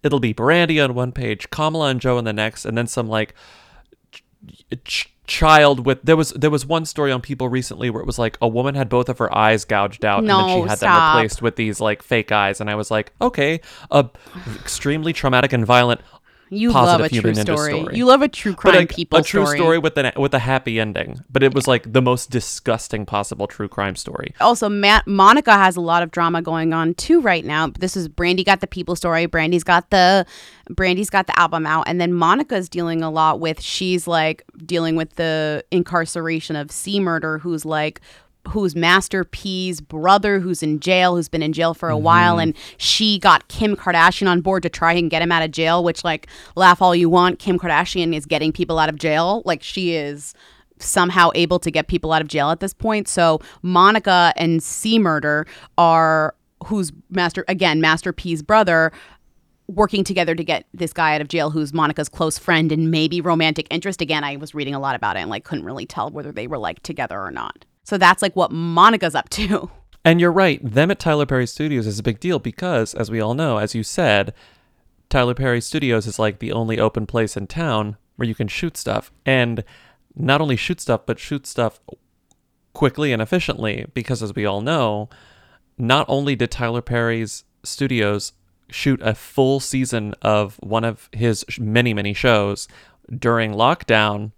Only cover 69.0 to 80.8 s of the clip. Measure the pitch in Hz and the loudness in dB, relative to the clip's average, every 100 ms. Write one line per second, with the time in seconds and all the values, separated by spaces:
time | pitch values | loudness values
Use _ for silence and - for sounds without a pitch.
69 | 170 143 - - 208 202 - - _ - | -2 -4 -6 -8 -4 -4 -6 -18 _ -2
70 | 165 170 175 170 190 139 127 113 170 196 | 2 4 4 4 2 0 -2 0 0 0
71 | 170 147 143 131 120 - 151 135 107 104 | 0 0 0 -2 -2 -4 -4 -2 -4 -4
72 | 113 107 175 156 120 - 180 139 113 - | -6 -4 -4 -4 -6 -8 -4 -2 -2 -6
73 | 104 113 107 127 160 110 107 113 107 - | -6 -4 -4 -2 -2 -2 -4 -6 -6 -2
74 | 156 104 98 - _ _ _ _ _ _ | 2 2 0 -8 _ _ _ _ _ _
75 | _ 135 123 123 135 120 - 156 143 113 | _ 0 0 0 -2 -2 -2 -4 0 -2
76 | 110 104 110 101 110 110 113 110 110 110 | -2 -2 -4 -2 -6 -4 -4 0 0 -2
77 | 107 117 110 - 98 160 165 110 104 104 | -4 -2 -2 -6 -10 -6 -4 -2 -4 -10
78 | _ - 120 110 107 - 170 - 117 107 | _ -8 -6 -4 -6 -6 -8 -8 -6 -6
79 | - _ - 131 120 117 - - _ _ | -8 _ -2 0 0 -4 -10 -18 _ _
80 | _ - 139 143 156 120 - - | _ -6 0 0 0 -2 -4 -6